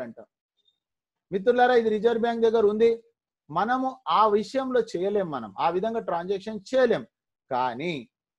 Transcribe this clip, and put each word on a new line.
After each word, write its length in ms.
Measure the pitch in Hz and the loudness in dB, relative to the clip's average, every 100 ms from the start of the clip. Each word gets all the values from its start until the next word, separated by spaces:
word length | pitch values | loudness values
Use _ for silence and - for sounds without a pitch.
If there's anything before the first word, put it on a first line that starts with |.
| 120 | -12
అంటాం. 220 | 113 107 _ _ _ _ _ _ _ _ _ - | -14 -20 _ _ _ _ _ _ _ _ _ -8
మిత్రులారా, 400 | 190 196 247 247 247 | -4 0 4 4 4
ఇది 80 | 220 214 | 2 2
రిజర్వ్ 280 | 226 226 233 | 0 0 -2
బ్యాంక్ 200 | 233 226 | 0 2
దగ్గర 200 | 226 208 | 4 2
ఉంది. 180 | 214 233 226 _ _ _ _ - 160 | 4 2 2 _ _ _ _ -6 -2
మనము 300 | 214 254 262 254 156 180 | 0 0 -4 -6 0 4
ఆ 20 | 220 208 | 4 2
విషయంలో 420 | 196 269 262 247 226 | 0 -6 -2 -2 -2
చేయలేం, 360 | 175 190 208 180 139 | -2 -2 -2 -2 -6
మనం 160 | 107 95 156 | -8 -4 -2
ఆ 20 | 180 | -2
విధంగా 260 | 220 226 185 | -4 -6 -4
ట్రాన్సాక్షన్ 500 | 170 180 196 190 220 - | -6 -4 -6 -8 -12 -4
చేయలేం. 340 | 262 247 165 113 _ _ _ - | 2 2 2 -4 _ _ _ -6
కానీ 400 | 123 127 117 175 147 113 _ _ | -2 -2 -4 -6 -8 -10 _ _